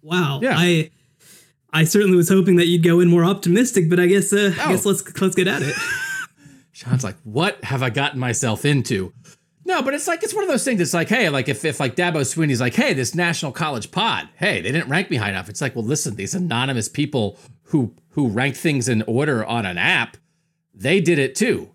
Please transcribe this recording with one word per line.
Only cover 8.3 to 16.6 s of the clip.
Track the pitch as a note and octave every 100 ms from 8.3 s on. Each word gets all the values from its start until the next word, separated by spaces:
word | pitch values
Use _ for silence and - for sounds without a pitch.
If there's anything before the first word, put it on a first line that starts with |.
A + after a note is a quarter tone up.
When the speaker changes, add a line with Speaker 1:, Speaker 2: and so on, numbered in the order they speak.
| A2+ B2 G#2+
Speaker 2:
into?" | C#3+ D3 A#2 G#2 F#2 - - - _ _ -
No, | F4+
but | B3+
it's | C#4+ C#4+
like, | E4
it's | G#4+
one | G#4+
of | G4
those | C4
things. | C4+ A3+
It's | D#3+
like, | F3 D#3+
hey, | A#3 G3
like, | C#3 B2+
if, | C3
if, | D#3+ C#3
like, | C3+
Dabo | A2+ F3 D#3+
Swinney's | C3+ - D#3 B2
like, | B2
"Hey, | - C#4
this | D3 A#2+
National | D#3+ E3+ D#3+ D3+
College | - D#3 B2+ G2+
Pod, | - A3 A2+ D#2 _
hey, | G3+ A#2
they | F2
didn't | D3 B2+
rank | D#3 G3
me | C#3+
high | G2+
enough." | F#2+ F#2
It's | G#2
like, | C#3
well, | A#2+
listen, | A2 D3+ C#3
these | G2+ F#2+
anonymous | F#3 F3+ A#2